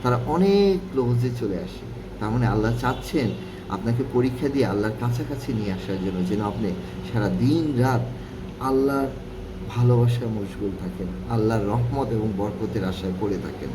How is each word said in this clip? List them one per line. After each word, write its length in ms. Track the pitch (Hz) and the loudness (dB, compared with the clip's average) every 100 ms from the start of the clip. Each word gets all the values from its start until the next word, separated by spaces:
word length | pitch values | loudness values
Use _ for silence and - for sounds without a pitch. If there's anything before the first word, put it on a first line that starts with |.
তারা 160 | 123 123 123 | 2 2 2
অনেক 640 | 160 196 196 196 185 - | 4 6 6 6 4 0
ক্লোজে 380 | 135 120 120 123 120 | 0 2 2 2 0
চলে 160 | 113 90 | -2 -2
আসে। 300 | 92 - - - - - | -6 -10 -10 -10 -12 -6
তার 120 | 107 | -2
মানে 160 | 120 113 | 2 4
আল্লাহ 260 | 104 110 117 | 4 2 2
চাচ্ছেন 480 | 123 127 - 160 113 - - - - | 0 -2 -2 0 0 -2 -8 -12 -6
আপনাকে 340 | 98 107 120 131 | -4 0 0 2
পরীক্ষা 340 | 123 123 123 147 | 2 2 2 0
দিয়ে 180 | 135 113 | 2 2
আল্লাহর 280 | 98 107 110 | 2 0 0
কাছাকাছি 540 | 120 120 156 139 - | -2 -2 -2 -6 -4
নিয়ে 200 | 117 101 | -2 -2
আসার 240 | 92 - 95 92 | -4 -4 -2 -2
জন্য, 240 | 90 90 | -2 0
যেন 120 | 104 | 0
আপনি 280 | 104 107 104 90 - - - | -2 -2 -2 -4 -6 -10 -4
সারা 160 | 120 104 | 0 0
দিন 500 | 92 123 160 156 127 | 2 2 4 2 2
রাত 220 | 127 123 - - - - - - | 2 2 -2 -6 -10 -10 -10 -6
আল্লাহর 480 | 131 135 135 139 135 - - - - - - | 0 2 4 2 0 -4 -10 -10 -10 -8 -6
ভালোবাসায় 600 | 113 123 123 120 120 117 | 2 6 6 6 2 0
মশগুল 420 | 107 98 92 101 92 | -2 -4 -4 -4 -4
থাকেন, 280 | 90 - 90 - - | -6 -6 -6 -6 -2
আল্লাহর 380 | 113 110 113 101 | 2 4 2 2
রহমত 400 | 113 120 139 120 | 0 0 0 0
এবং 240 | 113 110 98 | 0 0 0
বরকতের 480 | 104 92 - 107 92 | -2 -2 -2 -2 -2
আশায় 280 | 90 92 90 | -2 -4 -2
পড়ে 160 | 101 92 | -2 -2
থাকেন। 320 | 76 67 67 | -4 -8 -8